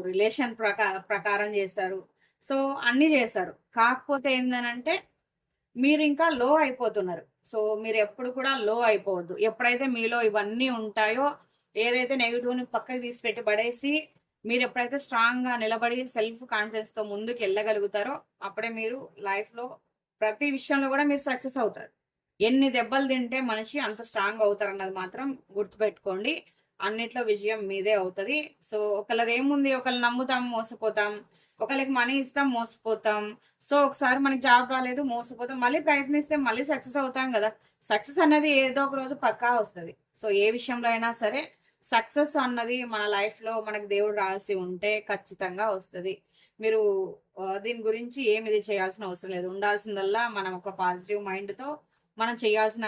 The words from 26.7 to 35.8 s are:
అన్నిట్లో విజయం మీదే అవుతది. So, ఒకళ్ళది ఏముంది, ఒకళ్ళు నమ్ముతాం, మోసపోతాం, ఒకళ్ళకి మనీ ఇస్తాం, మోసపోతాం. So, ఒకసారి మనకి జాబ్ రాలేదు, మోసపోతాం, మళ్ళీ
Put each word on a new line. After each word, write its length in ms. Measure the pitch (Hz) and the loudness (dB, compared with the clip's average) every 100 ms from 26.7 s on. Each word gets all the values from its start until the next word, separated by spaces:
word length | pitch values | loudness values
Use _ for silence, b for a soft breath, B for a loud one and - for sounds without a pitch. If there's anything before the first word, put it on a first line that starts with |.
| _ | _
అన్నిట్లో 420 | 202 220 233 247 | -6 -4 -6 -4
విజయం 360 | 226 208 208 220 | -2 0 0 -4
మీదే 300 | 196 196 196 | -4 -2 2
అవుతది. 420 | 214 185 185 202 294 302 - | 2 0 -4 -4 -4 -4 -12
So, 160 | - 214 208 202 | -8 -4 -2 -2
ఒకళ్ళది 360 | 208 233 233 | -2 0 2
ఏముంది, 360 | 240 277 285 277 | 2 2 2 2
ఒకళ్ళు 260 | 262 262 247 | 2 0 0
నమ్ముతాం, 420 | 240 247 262 254 247 | 0 0 0 0 0
మోసపోతాం, 640 | 226 226 240 220 214 208 208 - b b _ | -4 -6 -4 -2 0 -2 -2 -12 b b _
ఒకళ్ళకి 320 | 220 269 269 | -4 -2 0
మనీ 220 | 262 240 277 | 2 2 0
ఇస్తాం, 320 | 262 285 277 | -2 0 0
మోసపోతాం. 720 | 233 226 - 226 220 220 208 214 220 b b | 0 -4 -6 -4 -2 0 0 -2 -10 b b
So, 120 | - 285 | 0 4
ఒకసారి 380 | 277 277 262 269 | 4 2 0 2
మనకి 220 | 277 269 | 2 2
జాబ్ 280 | 254 240 247 | 6 6 6
రాలేదు, 320 | 262 254 254 | 0 -2 -2
మోసపోతాం, 540 | 277 233 240 233 247 254 | -2 -4 -6 -8 -8 0
మళ్ళీ 200 | 247 311 | 2 2